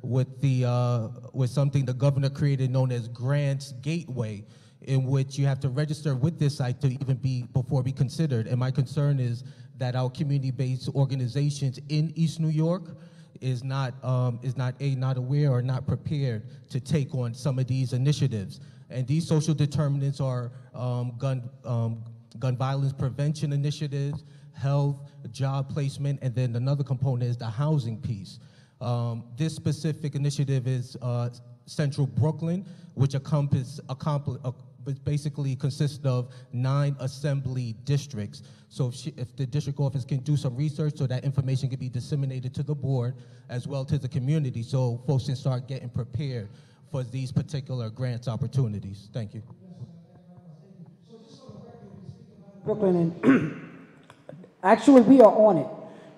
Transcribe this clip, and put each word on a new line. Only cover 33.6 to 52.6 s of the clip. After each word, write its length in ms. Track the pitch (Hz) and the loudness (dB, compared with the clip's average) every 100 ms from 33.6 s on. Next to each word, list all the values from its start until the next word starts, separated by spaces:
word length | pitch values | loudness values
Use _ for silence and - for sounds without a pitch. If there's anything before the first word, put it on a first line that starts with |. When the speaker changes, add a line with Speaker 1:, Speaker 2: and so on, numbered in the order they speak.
| 123 - - | 0 -10 -10
Speaker 1:
accompli-, 500 | 135 160 143 143 123 | -6 -2 -2 -2 -6
uh, 80 | 127 - - - | -6 -8 -14 -12
which 200 | 123 135 | -8 -6
basically 520 | - 147 147 143 139 127 | -2 -2 -2 -4 -4 -2
consists 480 | 143 - 147 - 135 | -2 0 -2 0 0
of 280 | 123 123 - - | 0 -2 -10 -8
nine 440 | 123 131 139 143 139 | -2 0 2 0 -2
assembly 760 | - 143 147 139 131 127 120 107 - | -6 -4 -2 -2 -2 -4 -6 -6 0
districts. 580 | 143 - 104 101 - - - - | 0 0 -6 -8 -10 -18 -20 -10
So 180 | - 123 | -4 -2
if 80 | - | -4
she, 180 | - - | -10 -8
if 200 | 123 - | -8 -6
the 100 | 131 | -4
district 340 | 147 143 139 | -2 -2 -2
office 240 | 139 143 - | -2 -2 -2
can 140 | 135 | -2
do 160 | 127 143 | 0 0
some 200 | 135 120 | 0 -2
research 420 | 151 143 151 147 | -2 0 -2 0
so 100 | 135 | -2
that 160 | 127 | 0
information 460 | 139 139 127 131 131 | 0 0 0 0 0
can 100 | 127 | -4
be 100 | 127 | -4
disseminated 640 | 120 - 147 139 131 123 - | -6 -4 -2 -2 -4 -6 -4
to 80 | |
the 120 | 143 151 | -2 -2
board 400 | 131 135 120 - - - - | 0 0 0 -4 -14 -20 -8
as 180 | 123 - | -8 -6
well 180 | 139 131 | -6 -2
to 120 | 147 | -2
the 100 | 127 | 0
community, 560 | 151 127 160 135 117 | -2 2 2 0 -2
so 380 | 113 135 127 117 - | -2 0 2 0 2
folks 200 | 135 147 | 2 0
can 100 | 127 | -2
start 320 | 139 123 120 | 0 -2 -4
getting 220 | 131 123 | -8 -6
prepared 600 | 131 120 117 143 123 104 - - - - | -4 -4 -4 -4 -4 -8 -14 -20 -20 -8
for 140 | 139 | -6
these 280 | 120 131 131 | -4 -6 -2
particular 580 | - - 139 135 127 110 | -2 -2 -4 -6 -6 -6
grants 380 | 113 127 120 123 | -4 -4 -4 -6
opportunities. 840 | 110 120 135 120 104 95 98 - | -4 -2 0 0 -2 -8 -12 -10
Thank 200 | 127 101 | -10 -8
you. 100 | 113 - - 185 - - - - - 170 180 175 151 196 185 170 - - 226 - - 262 208 - - 202 - - - - - - - | -10 -16 -20 -20 -16 -16 -18 -20 -20 -20 -20 -20 -20 -20 -20 -20 -20 -20 -20 -20 -20 -20 -20 -20 -20 -20 -18 -18 -18 -20 -20 -20 -8